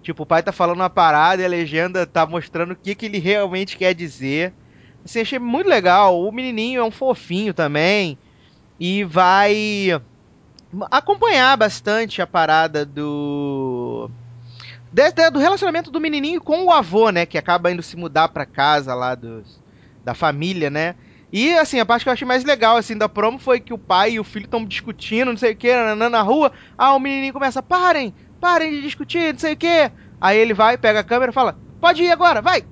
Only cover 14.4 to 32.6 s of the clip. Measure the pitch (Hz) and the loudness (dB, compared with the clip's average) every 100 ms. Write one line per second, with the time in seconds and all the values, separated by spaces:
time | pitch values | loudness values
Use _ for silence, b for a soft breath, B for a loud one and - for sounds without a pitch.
14.4 | B B B B - 175 302 330 330 277 | B B B B -2 2 2 4 2 4
15.4 | 302 392 381 330 330 294 311 294 285 349 | 2 2 -2 -4 -6 -6 -4 -4 -4 -6
16.4 | - 320 370 320 175 196 226 175 - 160 | -2 0 4 2 2 2 2 2 -2 -4
17.4 | 160 175 175 175 - 170 170 143 160 160 | -2 0 0 -4 -10 -12 -4 0 0 -2
18.4 | 135 - 139 147 131 123 127 127 117 113 | -8 0 2 2 0 -4 -4 -6 -10 -16
19.4 | 101 - _ b b b - 117 160 143 | -18 -20 _ b b b -10 -2 -2 -2
20.4 | 170 185 147 147 165 175 b b b 196 | -6 -2 -4 -2 -4 -6 b b b -2
21.4 | 277 339 302 254 214 233 262 247 247 254 | 2 2 2 0 0 0 0 -4 -2 -2
22.4 | 262 269 220 233 214 214 214 208 214 262 | 0 2 4 2 0 -4 -4 0 -2 -2
23.4 | 262 247 - 233 - 185 214 226 202 214 | -2 -2 -2 -14 0 2 2 -2 -6 -12
24.4 | 190 233 214 - 214 - - 220 254 233 | -6 -6 -6 -10 -12 -14 -6 -2 -2 0
25.4 | 240 220 240 247 226 214 233 233 202 285 | -2 0 0 2 0 0 0 0 2 2
26.4 | 294 B B - 262 277 277 277 269 269 | 2 B B 0 2 2 0 -4 -6 -4
27.4 | 269 262 - 359 359 320 240 - b - | -4 -4 -2 0 2 2 -2 -10 b -4
28.4 | 349 349 320 294 285 - 294 339 330 262 | 0 2 0 -6 -8 -10 -6 -2 -2 -2
29.4 | 320 302 330 339 269 B B B 185 208 | -6 -2 0 2 2 B B B 2 4
30.4 | 226 202 220 240 233 214 175 240 254 262 | 2 4 2 4 2 0 0 -2 0 0
31.4 | 233 - - - 339 330 349 339 349 247 | 0 -2 -20 0 0 2 2 4 4 2
32.4 | 320 330 | 0 -2